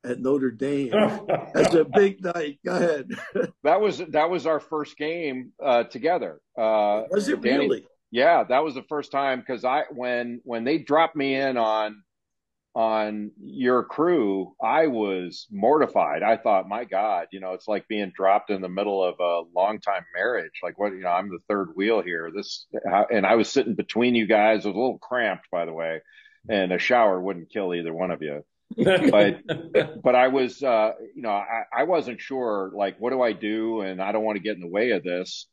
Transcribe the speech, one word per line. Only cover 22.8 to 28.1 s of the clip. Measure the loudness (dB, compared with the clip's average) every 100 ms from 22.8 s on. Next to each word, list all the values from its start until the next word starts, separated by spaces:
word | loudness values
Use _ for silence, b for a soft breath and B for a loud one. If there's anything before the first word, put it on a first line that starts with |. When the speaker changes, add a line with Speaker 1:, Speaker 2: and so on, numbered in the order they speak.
| 0
Speaker 3:
how, | 2 2
and | 2 4
I |
was | 4 4
sitting | 0 0
between | -2 -4 0 2
you | 2 4
guys. | 4 6 4
It | 0
was | -2
a |
little | -2 -4
cramped, | -6 -2 -2 -4 _
by | -6
the | -4
way, | -4 -6 -6 _ b b b -4
and | 0 2
a | 0
shower | 2 4 4 2
wouldn't | -2 -8 -8
kill | -6 -4
either | -4 -4
one | -4 -4